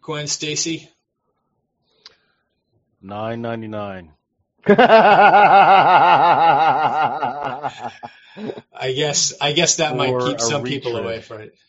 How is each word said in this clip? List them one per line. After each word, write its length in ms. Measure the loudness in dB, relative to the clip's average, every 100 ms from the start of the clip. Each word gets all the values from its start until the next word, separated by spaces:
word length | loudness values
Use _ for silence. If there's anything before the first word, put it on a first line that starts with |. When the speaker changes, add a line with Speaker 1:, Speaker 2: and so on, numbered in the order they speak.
Speaker 1:
Gwen 260 | -12 -10 -10
Stacy? 600 | -8 -8 -8 -8 -10 -14 _ _ _ _ _ _ _ _ _ _ _ -20 _ _ _ _ _ _ _ _ _
Speaker 2:
nine 400 | -16 -10 -10 -8
ninety-nine. 720 | -10 -10 -10 -12 -12 -14 -20 _ _ _ _ _
Speaker 3:
<laughs> 40 | 2
I 3250 | 4 6 6 6 6 6 6 6 6 6 6 6 4 4 4 4 2 2 2 2 0 -2 -2 -4 -4 -8 -8 -10 -10 -12 -12 -16 -16 -20 _ _ -16 -14 -14 -18
Speaker 1:
I 180 | -10 -8
guess, 420 | -4 -4 -4 -4 -4
I 120 | -4
guess 240 | 0 0 -2
that 200 | -4 -4
might 140 | -4
Speaker 2:
For 100 | -4 -4
Speaker 1:
keep 100 | -4
Speaker 2:
a 40 |
Speaker 1:
some 220 | -4 -4
people 280 | -6 -8 -8
Speaker 2:
retread. 120 | -8
Speaker 1:
away 160 | -8 -10
from 200 | -14 -20
it. 120 | -20 _